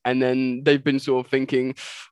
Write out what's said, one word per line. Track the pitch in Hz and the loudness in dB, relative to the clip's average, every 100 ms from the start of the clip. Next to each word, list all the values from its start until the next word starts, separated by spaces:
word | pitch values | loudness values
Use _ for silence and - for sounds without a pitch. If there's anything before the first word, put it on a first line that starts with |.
And | 123 127 | -2 2
then | 127 127 131 123 | 2 0 -2 0
they've | 143 143 | 2 2
been | 143 135 | 2 -2
sort | 139 127 | 0 -2
of | - | 0
thinking, | 135 135 131 127 131 - - - | -2 0 0 -2 -6 -14 -16 -20